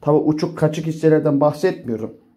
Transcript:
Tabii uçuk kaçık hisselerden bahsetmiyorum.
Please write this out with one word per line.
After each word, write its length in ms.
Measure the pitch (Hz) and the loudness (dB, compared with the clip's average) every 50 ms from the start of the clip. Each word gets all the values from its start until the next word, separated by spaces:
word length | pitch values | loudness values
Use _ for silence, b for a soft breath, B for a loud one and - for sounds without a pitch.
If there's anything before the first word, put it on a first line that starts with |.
Tabii 180 | - 147 156 147 | 0 2 2 2
uçuk 400 | - 151 151 151 175 170 - - | 4 2 0 0 -2 -4 -4 0
kaçık 280 | 156 156 156 160 156 | -2 -2 -2 -2 -6
hisselerden 540 | 160 151 - - 160 156 151 143 151 139 139 | -6 -4 0 2 4 4 4 2 2 2 2
bahsetmiyorum. 760 | 147 147 143 - - 185 165 - 131 120 113 107 110 - - - _ _ _ | 2 2 0 0 -2 -2 -2 -2 -8 -8 -8 -6 -8 -10 -12 -16 _ _ _